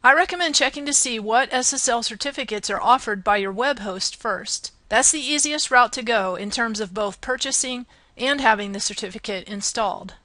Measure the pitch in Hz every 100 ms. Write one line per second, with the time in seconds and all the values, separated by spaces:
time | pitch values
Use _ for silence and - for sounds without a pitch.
0 | 247 294 370 359 339 294 269 294 285 277
1 | 262 226 208 233 262 254 254 269 - 233
2 | 226 214 285 277 247 208 - 196 196 262
3 | 233 202 196 202 196 190 262 254 196 190
4 | - - 226 185 - - - _ _ 220
5 | 262 320 262 294 302 302 - 254 233 262
6 | 233 226 190 180 202 247 233 208 202 196
7 | 208 - - 254 - - 262 247 247 _
8 | _ - 247 285 262 208 202 196 - 208
9 | 190 214 - 190 - 202 - - 208 -
10 | 190 -